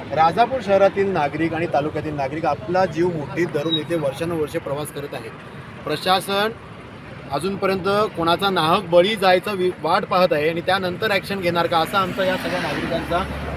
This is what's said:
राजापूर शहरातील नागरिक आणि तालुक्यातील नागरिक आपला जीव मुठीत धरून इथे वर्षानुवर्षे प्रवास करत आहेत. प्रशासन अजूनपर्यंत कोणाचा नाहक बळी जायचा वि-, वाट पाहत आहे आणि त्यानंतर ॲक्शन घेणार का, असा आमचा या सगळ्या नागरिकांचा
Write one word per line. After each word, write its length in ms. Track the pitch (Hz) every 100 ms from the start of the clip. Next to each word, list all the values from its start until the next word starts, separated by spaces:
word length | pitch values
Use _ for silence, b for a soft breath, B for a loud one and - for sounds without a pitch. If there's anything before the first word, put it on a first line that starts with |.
| -
राजापूर 480 | 139 160 170 233 262
शहरातील 440 | 196 196 196 196 196
नागरिक 460 | 180 147 151 160
आणि 120 | 160 170
तालुक्यातील 480 | 151 151 151 151
नागरिक 320 | 147 135 151 160
आपला 380 | 143 - 180
जीव 240 | 190 156 180
मुठीत 380 | 165 135 147 175
धरून 220 | 151 160 156
इथे 200 | 143 165
वर्षानुवर्षे 640 | 143 131 165 165 147 165
प्रवास 300 | 143 139 147
करत 260 | 147 143
आहेत. 160 | 135 117 - - - - -
प्रशासन 640 | - 151 185 190 180 196 214 226 - - - - - - -
अजूनपर्यंत 560 | 143 180 196 190 190 180 202 214 156
कोणाचा 340 | 165 170 196
नाहक 320 | 180 156 185
बळी 340 | 180 175 185 220
जायचा 360 | 196 185 196
वि-, 180 | 202 180 -
वाट 220 | 151 190
पाहत 280 | 190 190 180
आहे 160 | 156 151
आणि 120 | 170
त्यानंतर 500 | 170 190 185 175 214
ॲक्शन 300 | 196 - 196
घेणार 260 | 175 175 170
का, 120 | 165
असा 200 | 160 202
आमचा 260 | 185 180
या 120 | 185 185
सगळ्या 240 | 170 175
नागरिकांचा 640 | 165 151 165 165 156 170 190 - -